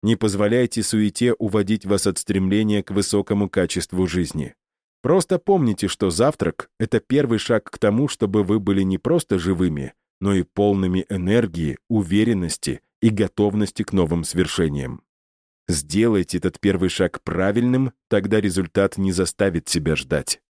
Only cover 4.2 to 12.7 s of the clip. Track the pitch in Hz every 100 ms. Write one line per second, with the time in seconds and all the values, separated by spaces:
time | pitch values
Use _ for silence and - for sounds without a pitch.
4.2 | 82 80 67 _ _ _ _ _ 127 180
5.2 | - 180 - 196 127 101 98 - 98 82
6.2 | 131 - - - - _ 113 113 _ 135
7.2 | 139 110 - 113 - - 107 110 143 -
8.2 | 104 104 95 107 98 98 95 92 - 170
9.2 | - 92 82 87 90 76 65 _ _ _
10.2 | 98 98 85 - 104 98 92 92 - 98
11.2 | 90 113 117 82 78 64 _ 113 87 101
12.2 | 110 107 87 - -